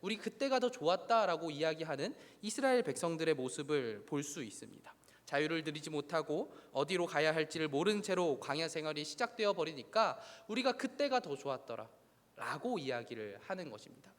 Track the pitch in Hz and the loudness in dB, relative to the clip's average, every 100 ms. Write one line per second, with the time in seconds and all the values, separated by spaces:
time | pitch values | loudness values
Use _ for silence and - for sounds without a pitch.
0 | 190 214 214 - 277 262 240 - 151 185 | -4 -4 -4 -2 2 2 2 2 2 2
1 | - 226 190 165 165 147 160 160 160 135 | 4 4 4 2 -2 0 0 0 -2 -2
2 | 185 - - - 208 - 269 247 - 135 | -4 -6 -16 -10 -6 0 4 4 2 0
3 | 170 160 160 143 127 - 143 147 120 104 | 0 2 2 2 0 -4 0 0 0 -4
4 | - 147 143 170 113 - - - - - | -4 -4 -2 -6 -8 -10 -16 -18 -20 -20
5 | - - - 143 156 165 156 151 156 151 | -20 -20 -2 0 2 0 -2 -6 -4 -4
6 | 143 160 156 156 294 - - 131 147 180 | -2 -2 0 -2 -2 -10 -4 0 2 2
7 | 170 147 156 160 156 160 156 139 185 208 | 2 4 4 4 0 0 0 2 4 2
8 | 196 185 175 135 - 147 160 156 156 151 | 2 2 2 2 -2 -2 -2 -2 -2 -4
9 | 151 - 233 - 208 175 160 147 - 220 | -4 -2 -2 2 2 2 0 -4 0 4
10 | 196 - - - - 226 254 247 269 - | 4 2 -8 -14 -4 0 2 2 -2 0
11 | 285 247 165 139 139 127 - 113 113 - | 2 2 0 -4 -4 -4 -6 -10 -10 -18
12 | _ _ _ - - 151 247 214 135 120 | _ _ _ -8 -6 -4 -2 -2 -2 -2
13 | 117 117 104 98 - 185 156 104 - - | -4 -6 -8 -8 -8 -8 -8 -12 -16 -20
14 | - | -20